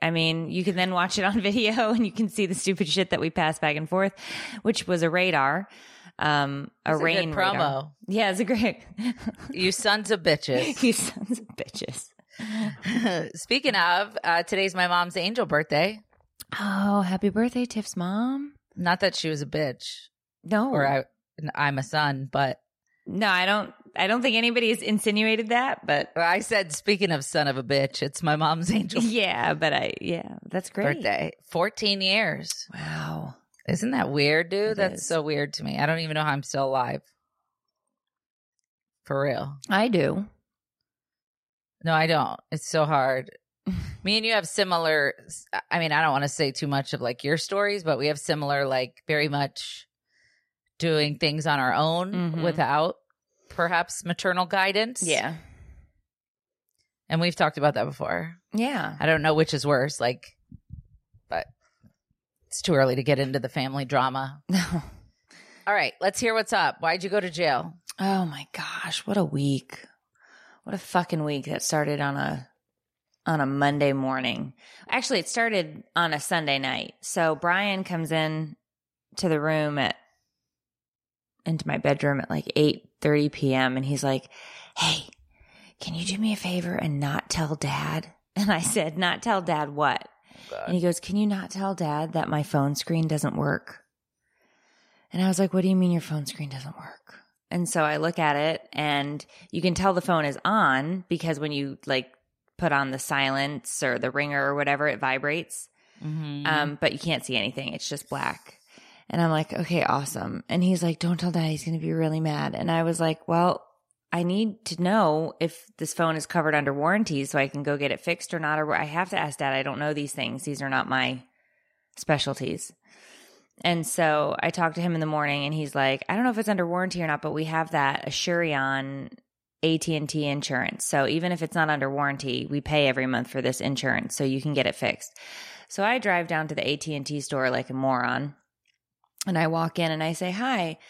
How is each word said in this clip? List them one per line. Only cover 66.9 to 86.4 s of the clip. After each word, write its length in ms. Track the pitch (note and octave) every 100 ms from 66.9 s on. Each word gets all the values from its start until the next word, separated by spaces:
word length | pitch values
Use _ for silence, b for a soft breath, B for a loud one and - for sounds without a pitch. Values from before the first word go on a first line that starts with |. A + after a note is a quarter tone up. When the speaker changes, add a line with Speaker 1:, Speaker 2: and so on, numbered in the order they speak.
| F3+
Speaker 2:
you 60 | F#3
go 100 | G3+
to 100 | F#3
jail? 440 | D#3+ E3 B2+ - - - -
Speaker 1:
Oh 260 | F#3+ F#3+
my 220 | F3 C#3 -
gosh, 540 | - - - - - -
what 100 | G3+
a 80 |
week. 600 | D#3 D3 C#3 C3+ - - - _ _ b b b b b
What 120 | -
a 40 | F#3+
fucking 440 | - F3+ E3+ E3
week 220 | D3+ C#3+ -
that 160 | C#3
started 380 | - D#3 D3 D3
on 160 | C#3+ C#3
a, 320 | C#3 D3 - _ _ _ _ _ _ _
on 160 | - D#3
a 60 | C3+
Monday 460 | C#3 C#3+ C#3+ C#3+
morning. 600 | C#3 C3 C3 B2 - C#3+ - B B -
Actually, 320 | A#3+ - G#3+
it 80 | -
started 560 | A#3+ A3+ G3+ D#3 D3+ -
on 180 | - E3+
a 60 | D3+
Sunday 400 | - E3+ D3 C#3
night. 360 | C3+ B2 - -
So 340 | - F#3+ D#3+ D#3
Brian 480 | F3 F#3 G3+ F#3+
comes 260 | F#3 E3+ D#3
in 460 | D#3+ D#3 D#3 D#3 - _ _ _ _ _ -
to 100 | F#3
the 120 | D#3
room 380 | D3+ D#3 D3+ D3
at, 160 | A#2 - _ _ _ _ _ _ _ _ _ _ _ _ _ _
into 240 | - D#3+ -
my 100 | -
bedroom 400 | C#3+ C#3+ C#3+ C#3
at, 100 | -
like, 200 | D#3 - -
eight 320 | D3+ - - _
thirty 280 | D3+ D3 D3
P 260 | - C#3
M, 220 | C3 C3 C3
and 100 | C3+
he's 160 | C#3+
like, 260 | C#3 C3+ - B B B B -
"Hey, 280 | D#3+ D#3 - - _ b b b b _
can 140 | -
you 100 | E3
do 140 | F#3 G3
me 140 | A3
a 40 |
favor 380 | G#3